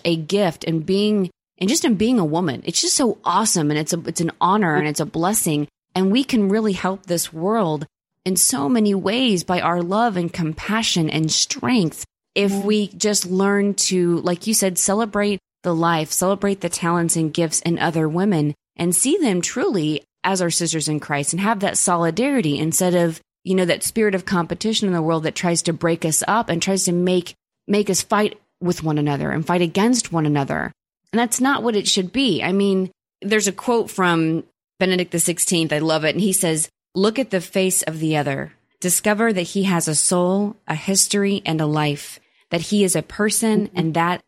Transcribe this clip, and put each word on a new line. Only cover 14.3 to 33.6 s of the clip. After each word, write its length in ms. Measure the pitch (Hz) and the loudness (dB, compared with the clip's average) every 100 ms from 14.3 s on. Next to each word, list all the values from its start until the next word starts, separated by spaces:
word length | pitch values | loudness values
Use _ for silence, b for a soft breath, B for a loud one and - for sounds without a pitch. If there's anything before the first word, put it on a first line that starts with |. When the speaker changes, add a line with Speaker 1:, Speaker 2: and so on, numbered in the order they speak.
| 175 220 | -2 -2
Speaker 1:
you 80 | |
said, 240 | 220 190 175 | 0 0 0
celebrate 600 | - 202 226 202 208 196 - _ | 0 0 0 0 -2 -2 -8 _
the 120 | 180 | -2
life, 380 | 165 170 165 156 | 0 2 0 -2
celebrate 480 | - 185 196 202 196 | -2 0 0 -2 -2
the 80 | 175 | -4
talents 480 | - 170 175 170 170 | -4 0 0 0 0
and 160 | 160 | 0
gifts 260 | 151 165 - | 0 0 0
in 180 | 170 170 | -2 0
other 300 | 165 165 156 | 0 0 0
women, 460 | 165 208 170 147 147 _ - | 0 2 2 0 -4 _ -4
and 180 | 170 175 | -2 0
see 220 | 262 381 | 0 2
them 220 | 269 180 | 2 0
truly 600 | 165 240 381 208 151 156 - _ | -2 -2 -2 0 -2 -4 -8 _
as 180 | 185 190 | -2 0
our 100 | 175 | 0
sisters 380 | - 165 160 147 | 0 -2 -2 -2
in 120 | 151 | -4
Christ 320 | - 143 143 | -4 -4 -2
and 80 | 170 | -2
have 200 | 202 220 | -2 0
that 160 | 190 - | -2 0
solidarity 840 | - 175 170 160 269 277 160 139 | 0 2 0 0 0 0 0 0
instead 360 | 156 165 180 | 0 0 2
of, 260 | 175 170 165 - _ | 4 2 -2 -14 _
you 100 | - | -2
know, 100 | 185 | 2
that 180 | 180 - | 2 0
spirit 320 | - 226 214 | -2 0 2
of 100 | 190 175 | 0 0
competition 600 | 185 165 175 214 220 202 | -2 -2 -4 -2 0 0
in 80 | |
the 80 | 170 | 0
world 220 | 160 165 | 0 0
that 100 | 156 | -2
tries 280 | - 180 170 | -2 0 0
to 100 | - | 0
break 320 | 151 170 165 | 0 0 0
us 180 | 160 156 - | 0 0 0
up 200 | 214 226 | 0 0
and 120 | 170 | -2
tries 220 | 190 190 | 0 0
to 80 | 185 | 0
make, 420 | 175 180 185 175 - _ _ - | 0 2 0 -2 -12 _ _ -2
make 220 | 202 202 | 0 2
us 120 | 180 | -2
fight 360 | - 208 208 - _ _ | 0 0 0 -4 _ _
with 220 | 175 175 | -4 -2
one 140 | 156 151 | -2 0
another 320 | 147 139 147 | 0 0 -2
and 160 | 143 165 | -2 0
fight 160 | 175 | 0
against 500 | 170 190 220 247 - | 0 2 2 2 0
one 140 | 165 151 | 0 0
another. 460 | 147 135 76 - - _ _ _ | 0 0 -4 -6 -10 _ _ _
And 60 | 220 | -2
that's 220 | 240 240 | 0 0
not 220 | 262 277 | 0 0
what 120 | 226 208 | 0 0
it 120 | - | 0
should 240 | 202 180 | 0 -2
be. 300 | 254 269 151 | -2 0 0
I 100 | 165 | 0
mean, 380 | 196 202 190 185 - _ _ | 0 2 0 -2 -8 _ _
there's 260 | 202 214 208 | -2 0 0
a 40 | |
quote 380 | 185 | -2